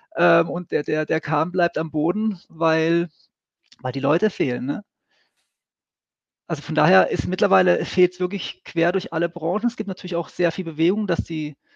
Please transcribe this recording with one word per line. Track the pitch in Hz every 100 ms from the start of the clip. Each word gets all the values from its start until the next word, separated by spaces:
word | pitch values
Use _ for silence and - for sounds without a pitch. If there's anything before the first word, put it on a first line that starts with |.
| _ -
ähm, | 175 170 170
und | 175 170
der, | 151
der, | - 156 156
der | 160
Kahn | - 151 175
bleibt | 180 170 160
am | 160
Boden, | 151 160 196 220 185 _
weil, | 160 165 160 160 170 175 _ _ _ _ _ _ -
weil | 127
die | 135
Leute | 135 170 208
fehlen, | - 143 123 131
ne? | 175 - _ _ _ _ _ _ _ _ _ _ _ _ _ _ _ -
Also | 143
von | - 151
daher | 156 190 180
ist | 175 180
mittlerweile, | 180 202 190 185 170 170
fehlt's | 190 180 -
wirklich | 180 196 - - -
quer | 170 165
durch | 185 -
alle | 165 170
Branchen. | 160 160 196 233
Es | -
gibt | 190
natürlich | 180 170 170
auch | -
sehr | - 170
viel | - 165
Bewegung, | 151 165 208 202
dass | 165
die, | - 160 151 147 _